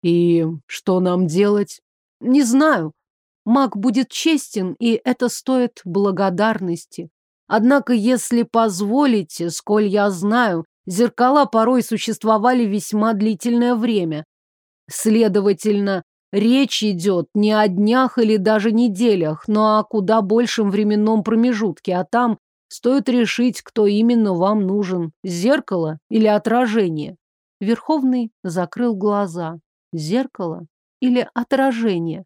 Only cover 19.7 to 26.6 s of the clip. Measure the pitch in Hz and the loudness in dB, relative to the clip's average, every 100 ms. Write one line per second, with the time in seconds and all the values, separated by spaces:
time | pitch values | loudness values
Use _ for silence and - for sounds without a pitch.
19.7 | 214 208 220 190 220 190 220 240 - 202 | 2 0 -2 0 0 2 0 0 0 0
20.7 | 202 208 214 214 220 214 226 247 214 214 | 0 0 2 2 0 0 0 2 0 -4
21.7 | 156 - 180 180 233 247 214 _ _ _ | -4 -4 -4 -2 -2 0 -4 _ _ _
22.7 | - 240 277 214 240 226 - 247 - - | -4 0 0 2 0 0 0 0 -2 -8
23.7 | - 208 202 226 240 208 175 190 214 185 | 0 2 4 2 2 2 2 0 0 0
24.7 | 202 185 185 160 _ 190 175 214 294 - | -2 -2 -4 -6 _ -8 -2 0 0 -2
25.7 | 185 160 156 _ 226 220 208 214 233 | -4 -4 -8 _ 2 2 2 0 0